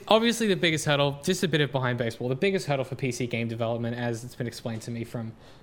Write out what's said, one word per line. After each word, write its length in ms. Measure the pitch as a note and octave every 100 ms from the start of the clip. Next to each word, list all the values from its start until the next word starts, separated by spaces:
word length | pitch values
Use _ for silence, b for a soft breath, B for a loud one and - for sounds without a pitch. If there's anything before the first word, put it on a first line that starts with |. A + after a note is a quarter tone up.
| -
obviously 400 | A3 A#3 A3+ A3
the 80 | F3
biggest 280 | E3 D#3
hurdle, 360 | D3+ C#3+ C#3+ C#3
just 200 | - F#3
a 60 | F3+
bit 120 | D3+
of 100 | C#3+
behind 240 | C#3 B2+ B2
baseball, 320 | A#2 - B2
the 60 |
biggest 320 | C3 G3 F#3+ -
hurdle 180 | C#3+
for 120 | B2+ B2+
P 160 | C3+
C 140 | A#2+ B2
game 220 | A#2 A#2
development, 480 | A2+ A2+ A#2 A#2 A#2+
as 280 | A#2+ A#2
it's 100 | B2
been 120 | - A#2+
explained 360 | - - A2
to 80 | A#2
me 140 | A#2
from, 280 | A#2 B2 A2+ A2+ B B